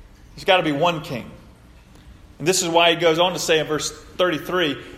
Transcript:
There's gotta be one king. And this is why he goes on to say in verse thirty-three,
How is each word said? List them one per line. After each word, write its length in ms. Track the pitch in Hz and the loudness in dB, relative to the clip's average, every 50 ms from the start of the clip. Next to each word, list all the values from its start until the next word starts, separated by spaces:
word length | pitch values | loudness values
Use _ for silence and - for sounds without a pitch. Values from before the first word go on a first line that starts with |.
| - - - - - - - | -20 -20 -20 -20 -20 -20 -20
There's 100 | - - | -8 0
gotta 180 | - 185 185 170 | 2 2 2 2
be 100 | 160 143 | 0 -2
one 280 | 139 165 175 170 156 | 0 0 0 0 -2
king. 300 | 156 - 143 113 98 - - - - - - - - - - - - - - - - - - - - - - - | -6 -10 -10 -10 -12 -14 -18 -20 -20 -20 -20 -20 -20 -20 -20 -20 -20 -20 -20 -20 -20 -20 -20 -20 -20 -20 -16 -4
And 100 | 139 160 | -2 0
this 140 | 185 - | 0 0
is 60 | 180 170 | -2 2
why 240 | 165 170 170 170 | 4 4 4 4
he 40 | 170 160 | 4 4
goes 220 | 170 165 160 165 | 2 2 4 4
on 140 | 175 185 175 | 2 0 0
to 60 | 151 | -2
say 200 | - - 165 156 | 0 0 0 0
in 80 | 147 139 | 0 -2
verse 240 | 151 147 - - | -4 -4 -6 -8
thirty-three, 840 | - - - - - - 185 175 160 143 - - 175 185 170 147 131 - - - - | -10 -12 -18 -20 -4 -2 0 0 0 -2 -6 -4 -2 -2 -2 -2 -4 -6 -10 -16 -20